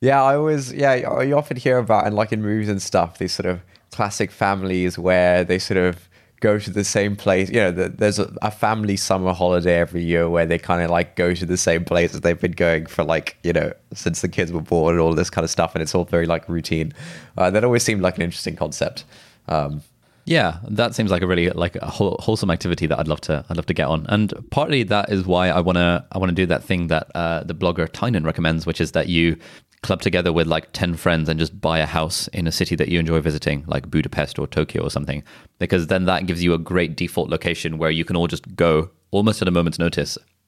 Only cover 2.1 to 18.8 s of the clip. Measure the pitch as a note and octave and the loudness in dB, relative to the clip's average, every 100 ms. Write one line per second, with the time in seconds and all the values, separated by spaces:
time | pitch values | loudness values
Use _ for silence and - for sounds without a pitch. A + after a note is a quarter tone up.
2.1 | G#2 A2 A2 G#2+ G#2+ G#2+ G2 - F#2+ E2+ | 0 0 0 0 0 0 -2 0 0 0
3.1 | - F2+ - F#2 F2 - _ _ - G#2 | -2 -6 -4 -4 -4 -8 _ _ -4 -4
4.1 | - G2 - G2 G2 F#2+ F#2 F2+ F2 F2 | -2 -6 0 0 0 0 0 0 0 2
5.1 | F#2 F2+ F2+ F2+ F#2 - F#2+ F2+ F2 - | 4 6 4 4 0 2 2 2 0 -12
6.1 | _ _ _ A2 G#2 G2+ G2 G2 G#2+ G2+ | _ _ _ 2 2 0 -4 0 0 0
7.1 | G2+ G#2 F#2 F#2+ - F#2+ F2 F2+ - G#2 | 0 2 2 2 2 2 0 -4 0 0
8.1 | G#2 F2+ - G#2+ - A2 A2 G#2 G2 - | 0 -4 -2 -6 -2 -2 0 0 -2 0
9.1 | F#2+ F#2 F2 F2+ F2+ F2 E2+ E2+ F2 E2+ | 0 0 2 2 4 4 4 2 0 0
10.1 | E2+ E2+ E2+ E2 E2+ - F2 E2+ F2 E2+ | 2 2 2 2 0 0 0 2 0 0
11.1 | - F2+ F2 F2 F2+ - E2 E2+ F2 F2 | 0 0 0 -2 0 2 0 2 2 2
12.1 | - F2 E2+ F2+ E2 F2 E2 D#2 - D#2 | 2 0 0 -2 0 2 2 -2 -4 0
13.1 | D#2+ - - E2+ E2 D2+ - _ - - | 0 -2 -6 -2 0 0 -6 _ -6 -4
14.1 | E2 F2+ - E2+ E2+ D#2+ E2+ D#2+ E2+ E2 | -4 -4 -2 -4 -4 0 2 2 4 2
15.1 | E2 F2+ - E2 - E2 - D#2+ F#2 F2 | 2 0 -2 -2 0 -2 -2 -2 -2 0
16.1 | E2+ E2 E2 - E2+ - D#2+ D#2 - - | 0 0 -2 -2 -6 -2 -2 -4 -8 -16
17.1 | - - - F2+ G2+ B2 A#2+ A#2 G#2 F#2 | -18 -14 0 2 4 4 2 2 0 0
18.1 | - E2+ - - D#2+ D#2 - | 0 -4 -4 -8 -4 -6 -4